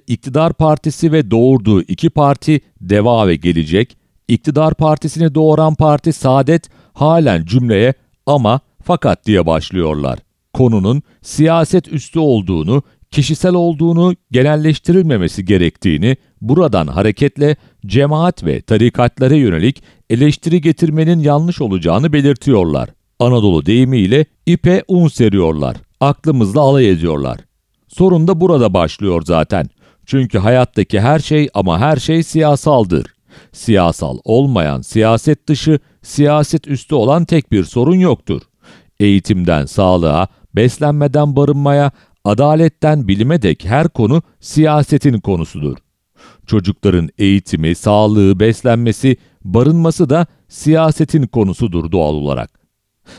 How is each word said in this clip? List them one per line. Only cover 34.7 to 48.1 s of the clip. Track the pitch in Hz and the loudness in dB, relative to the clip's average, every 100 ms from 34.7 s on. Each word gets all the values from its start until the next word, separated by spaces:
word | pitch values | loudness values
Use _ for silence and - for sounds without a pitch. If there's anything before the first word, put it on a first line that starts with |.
| 67 | -4
siyaset | - 110 110 113 - 151 - | -4 -2 0 0 0 -2 -2
dışı, | 147 160 147 _ _ | -4 0 -2 _ _
siyaset | - - 147 151 147 160 - | -12 -2 0 2 0 -4 -4
üstü | 135 - 151 | -8 -4 -2
olan | 110 165 165 | 2 0 0
tek | 165 - | -2 0
bir | 104 | -2
sorun | 80 123 127 185 | -2 -2 0 2
yoktur. | 180 120 - 73 - _ _ - _ - | 2 0 -4 -10 -10 _ _ -20 _ -2
Eğitimden | 104 101 - 98 87 78 69 | 2 2 0 -2 0 0 -2
sağlığa, | - 92 90 82 76 95 _ _ - | 0 2 2 2 0 -2 _ _ -2
beslenmeden | 123 - 147 147 147 147 147 135 | 0 0 -2 0 0 0 0 0
barınmaya, | 143 143 143 143 143 - _ _ | 0 0 0 0 0 -4 _ _
adaletten | 101 104 143 156 165 - 156 151 104 | -4 0 2 2 0 0 0 0 -2
bilime | 98 120 165 | -2 0 0
dek | 101 73 82 | 0 -2 -2
her | 131 165 | -2 -2
konu | - 110 160 - _ | -2 0 0 -4 _
siyasetin | - - 156 151 139 147 147 113 | -8 0 2 2 0 0 0 -2
konusudur. | - 90 80 76 73 65 _ _ _ _ - _ - | -2 -4 -6 -8 -8 -10 _ _ _ _ -20 _ -4
Çocukların | 110 90 - 101 90 82 - | -2 -2 -2 0 0 -2 -2
eğitimi, | 101 98 - 95 80 85 | 0 0 0 -4 -2 -2
sağlığı, | 107 104 107 | 0 2 2